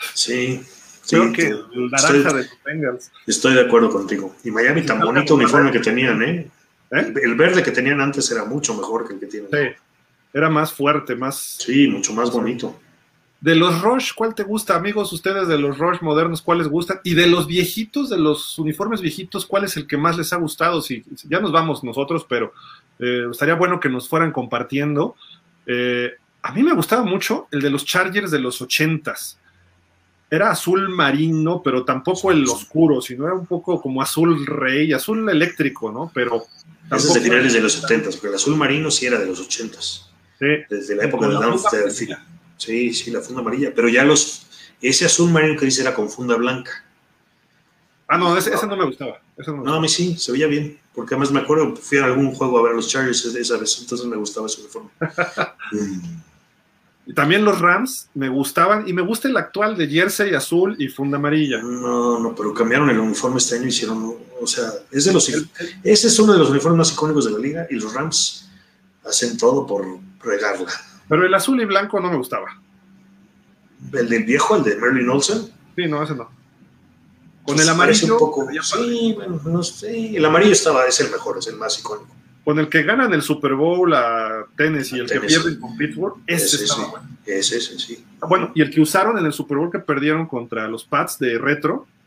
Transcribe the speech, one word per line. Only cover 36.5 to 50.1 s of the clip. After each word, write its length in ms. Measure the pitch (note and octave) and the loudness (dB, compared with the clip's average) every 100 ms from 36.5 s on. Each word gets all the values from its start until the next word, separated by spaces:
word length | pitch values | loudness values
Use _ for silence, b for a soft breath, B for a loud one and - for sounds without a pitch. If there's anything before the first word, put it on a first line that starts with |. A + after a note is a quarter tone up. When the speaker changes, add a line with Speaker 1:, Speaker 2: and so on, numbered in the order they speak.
| - - - - | -18 -20 -20 -6
Speaker 1:
Ese 40 | C3 | 0
es 80 | |
de 40 | - | 4
Speaker 2:
tampoco 100 | B2 | 4
Speaker 1:
finales 300 | A#2 B2 C3 | 4 4 4
de 60 | A2+ | 4
los 120 | G#2+ | 2
setentas, 420 | - - A#2 G#2+ - | -2 0 0 0 -6
porque 140 | G#2 | -6
el 60 | G2+ | -2
azul 200 | C#3 D3+ | 0 2
marino 340 | C#3 C#3+ D#3 | 0 0 -2
sí 160 | - B2 | -2 0
era 140 | A#2 | 0
de 60 | F#2 | -2
los 140 | F#2 | -6
ochentas. 680 | F#2 - A2+ - - - - _ _ _ | -8 -8 -8 -10 -10 -12 -18 _ _ _
Speaker 2:
Sí. 80 | C#3 D3+ - | -2 -2 -2
Speaker 1:
Desde 260 | G2+ G2 G#2 | -8 -4 -2
la 80 | |
época 240 | A#2 B2 G#2+ | 0 0 0
Speaker 2:
Con 20 | |
Speaker 1:
de 40 | G2+ | 2
Speaker 2:
la 60 | |
funda 60 | A2+ - | 2 2
Speaker 1:
Downstairs, 380 | G3+ G#2+ G2+ - | 0 2 0 -2
sí. 80 | G#2 | -8
Speaker 2:
amarilla. 240 | - - - _ _ | -10 -16 -20 _ _
Speaker 1:
Sí, 360 | - A#2 A#2+ | -4 -2 0
sí, 180 | A#2 A#2+ | -2 -4
la 80 | A2+ | -8
funda 200 | - B2+ | -6 -8
amarilla. 320 | A#2 B2 C#3+ - | -4 -2 -2 2
Pero 120 | A#2 | 4
ya 140 | A#2+ C#3+ | 6 6
los, 400 | D3 - - - B B _ | 4 2 -6 -18 B B _
ese 240 | B2+ - E3+ | 0 2 2
azul 240 | - E3+ | 4 6
marino 280 | D#3+ D#3 D3 | 6 4 2
que 60 | C3+ | 2
dice 160 | C3 | 2
era 120 | C3 | 0
con 160 | B2+ G#2 | -2 -4
funda 260 | - B2 A2+ | -4 0 2
blanca. 360 | B2 C3 B2+ - - _ _ _ _ _ _ _ _ _ _ _ - | 2 -2 -8 -16 -18 _ _ _ _ _ _ _ _ _ _ _ -2
Speaker 2:
Ah, 100 | E3 | 2
no, 180 | F3+ F3+ | 4 2
ese, 120 | F#3+ | 2
Speaker 1:
¿No? 40 | - | -2
Speaker 2:
ese 100 | G#3+ | -2
no 100 | G3 | -2
me 80 | D3 | -2
gustaba. 360 | - C3 G#2+ _ - | -4 -10 -12 _ -16
Ese 140 | D#3 | -10
no 60 | D3 | -6
me 60 | |
Speaker 1:
No, 0 | |
Speaker 2:
gustaba. 140 | C3 D#3 | -2 0
Speaker 1:
a 40 | |
mí 80 | D#3+ | 0
sí, 280 | - F3 | 0 0